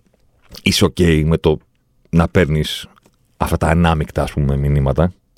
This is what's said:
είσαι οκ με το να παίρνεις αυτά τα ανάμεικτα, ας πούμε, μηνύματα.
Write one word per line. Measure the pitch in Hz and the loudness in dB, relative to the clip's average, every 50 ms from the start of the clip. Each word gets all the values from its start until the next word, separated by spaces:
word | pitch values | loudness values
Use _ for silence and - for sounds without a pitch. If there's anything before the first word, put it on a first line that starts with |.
| _ _ _ _ _ _ _ _ _ _ - - - | _ _ _ _ _ _ _ _ _ _ -14 -6 -2
είσαι | 98 92 - 101 | -2 0 2 0
οκ | 85 - - 90 82 80 78 76 | 0 0 0 2 2 2 2 2
με | 78 82 78 | 0 0 0
το | - 80 76 71 - _ _ _ _ _ _ _ _ _ | 0 0 -2 -2 -4 _ _ _ _ _ _ _ _ _
να | - 82 82 85 | 0 0 0 2
παίρνεις | - 98 87 69 78 78 73 - - - - - _ _ _ _ _ _ _ _ _ - | 2 0 0 2 0 -2 -4 -4 -8 -12 -14 -16 _ _ _ _ _ _ _ _ _ -6
αυτά | - - 85 80 | -4 -4 -2 -2
τα | 82 78 | 0 0
ανάμεικτα, | 82 85 87 82 82 76 78 - - 73 69 | 2 2 2 2 2 0 -2 -4 -6 -6 -6
ας | - | -4
πούμε, | - 78 71 67 69 69 | -4 -2 -2 -2 -2 -2
μηνύματα. | 71 71 71 71 67 67 65 69 80 90 - _ _ _ _ | 0 0 0 0 0 0 0 0 0 -2 -2 _ _ _ _